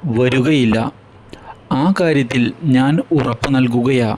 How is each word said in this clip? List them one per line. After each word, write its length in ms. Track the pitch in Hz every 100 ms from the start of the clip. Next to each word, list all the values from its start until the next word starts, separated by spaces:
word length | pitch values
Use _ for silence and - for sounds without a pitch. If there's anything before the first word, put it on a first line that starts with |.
| 165 113
വരുകയില്ല, 600 | 127 131 131 151 117 110 285 - - - - - - - - 131
ആ 20 | 160 190
കാര്യത്തിൽ 440 | 170 143 120 127 117 - 165 127
ഞാൻ 180 | 135 156 269 156
ഉറപ്പ് 320 | 120 117 139 135
നൽകുകയാ. 520 | 127 120 120 131 113